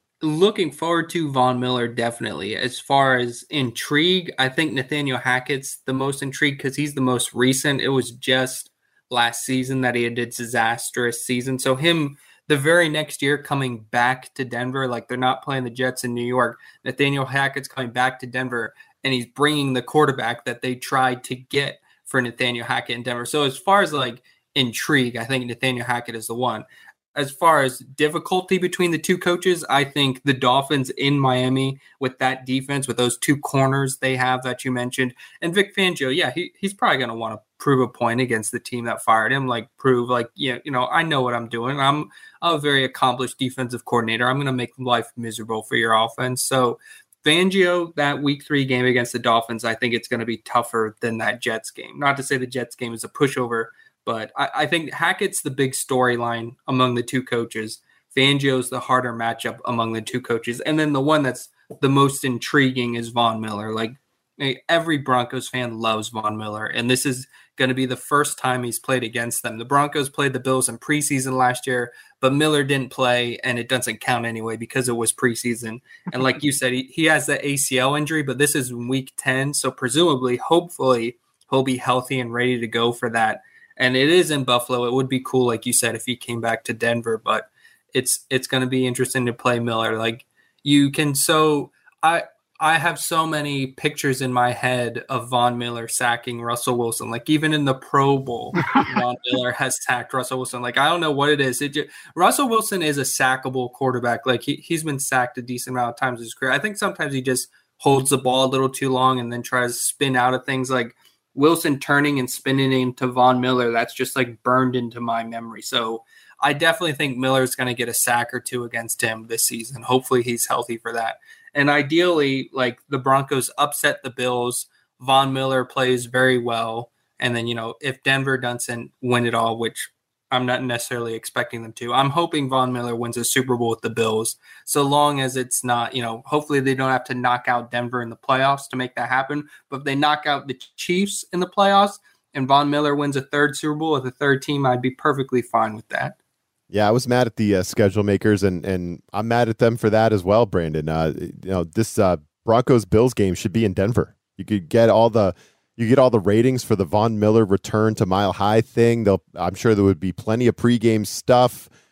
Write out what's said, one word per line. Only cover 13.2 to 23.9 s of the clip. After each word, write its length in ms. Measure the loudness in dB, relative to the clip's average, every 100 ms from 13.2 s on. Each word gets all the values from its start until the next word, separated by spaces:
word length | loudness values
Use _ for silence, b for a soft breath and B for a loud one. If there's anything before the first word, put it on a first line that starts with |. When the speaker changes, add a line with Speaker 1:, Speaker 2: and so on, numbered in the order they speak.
Speaker 1:
year, 160 | 0 0
coming 480 | -2 -2 -2 -6 -4
back 420 | 0 2 0 -6
to 100 | -10
Denver, 440 | -6 -4 -4 -2 -2
like, 180 | -4 -6
they're 100 | 0
not 280 | 0 0
playing 180 | -4 -4
the 80 | -4
Jets 320 | -2 -4 -2
in 100 | -6
New 140 | -4 -2
York. 320 | 2 0 -2 b b
Nathaniel 420 | -10 0 0 0 -2
Hackett's 420 | 0 -2 -4 -10
coming 240 | -8 -8
back 260 | 0 0 -2
to 80 | -8
Denver, 480 | -6 -4 -4 -6 b b b
and 100 | -2
he's 120 | -2 -4
bringing 480 | 0 2 2 0
the 80 | -2
quarterback 640 | 0 2 2 2 -4 -6
that 160 | -8 -6
they 140 | -6
tried 480 | -6 -2 0 2 0
to 140 | -8 -12
get 420 | -4 -2 -2 -6 _ _
for 160 | -4 -2
Nathaniel 460 | -2 -2 -2 -2 -4
Hackett 300 | -4 -4 -6
in 80 |
Denver. 220 | -4 -6 -2
So 180 | 0
as 120 | 0 -2
far 260 | 2 4
as, 100 | 4